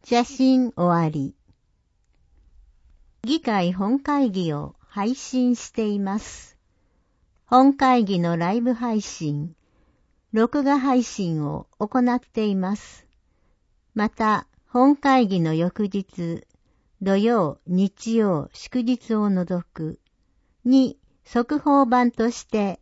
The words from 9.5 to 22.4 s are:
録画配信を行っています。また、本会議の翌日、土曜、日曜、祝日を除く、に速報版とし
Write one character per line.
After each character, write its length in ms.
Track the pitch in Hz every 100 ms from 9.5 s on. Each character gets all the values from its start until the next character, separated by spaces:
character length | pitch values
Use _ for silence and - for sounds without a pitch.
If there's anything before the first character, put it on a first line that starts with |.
| - _ _ _ _ _ _ _
録 320 | 214 226 294
画 160 | 269 277
配 240 | 269 254
信 440 | 226 - 180 156 147
を 200 | 147 - _
行 200 | 208 254
っ 200 | 247 247
て 260 | _ - 214
い 100 | 196
ま 200 | 185 208
す。 300 | - - _ _ _ _ _ _ _ _ _ 214
ま 140 | 208
た、 380 | - 220 208 - _ _
本 280 | 247 269 285
会 320 | 277 262 214
議 140 | 185
の 120 | 160
翌 340 | 160 175 - 208
日、 600 | 202 190 - 170 165 _ _ _ _ _ _
土 160 | 190 196
曜、 420 | 220 240 160 - -
日 480 | 180 196 _ 226 226
曜、 340 | 208 160 -
祝 300 | - - 254
日 320 | 233 247 - 214
を 140 | 208
除 360 | 185 175 180 -
く、 260 | - 156 175 _ _ _ _ _ _
に 340 | 240 269 254 - _ _ _
速 340 | 240 240 294
報 260 | 285 277 254
版 260 | 247 240
と 200 | - 233
し 140 | -